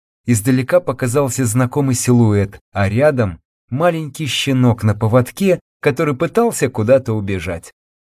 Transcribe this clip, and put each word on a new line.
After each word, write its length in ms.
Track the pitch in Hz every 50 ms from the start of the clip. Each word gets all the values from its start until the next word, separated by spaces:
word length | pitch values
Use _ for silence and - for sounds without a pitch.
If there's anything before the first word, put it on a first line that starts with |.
| _ _ _ _ _
Издалека 560 | 117 120 104 101 131 131 131 127 - - 180
показался 640 | - - 131 - 135 123 117 147 143 127 - - 131
знакомый 500 | 110 104 127 127 120 - 147 139 135 123
силуэт, 640 | - - 123 123 120 117 110 104 101 98 98 - - _ _ -
а 160 | 98 101 98
рядом 500 | 104 120 143 156 143 123 110 92 82 - _ _ _ _ _ _
маленький 560 | 113 131 170 180 165 160 156 143 - - 160
щенок 580 | 123 - - - 143 135 127 127 123 110 - 107
на 120 | 107 101
поводке, 640 | 104 120 110 113 127 123 - - - 196 190 175 170 - _ _ _
который 340 | - 147 143 - 165 147 139
пытался 560 | 127 170 160 - 226 233 233 - - 151 123
куда-то 440 | - 117 107 113 135 135 127 - 110
убежать. 580 | 107 101 98 98 92 80 87 85 82 - - - _ _ _ _ _ _ _